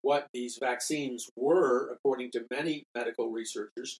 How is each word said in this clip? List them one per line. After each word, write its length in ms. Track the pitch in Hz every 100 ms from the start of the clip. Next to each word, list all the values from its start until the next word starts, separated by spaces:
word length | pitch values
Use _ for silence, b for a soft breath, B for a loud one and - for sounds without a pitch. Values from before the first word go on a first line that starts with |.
what 260 | 139 143 -
these 240 | 123 123 -
vaccines 680 | 131 123 - 151 135 120 - -
were, 560 | 135 180 147 123 143
according 400 | 123 139 127 123
to 140 | 120 117
many 340 | 135 160 147 - 120
medical 340 | 120 - 117
researchers 720 | 113 113 117 104 - - -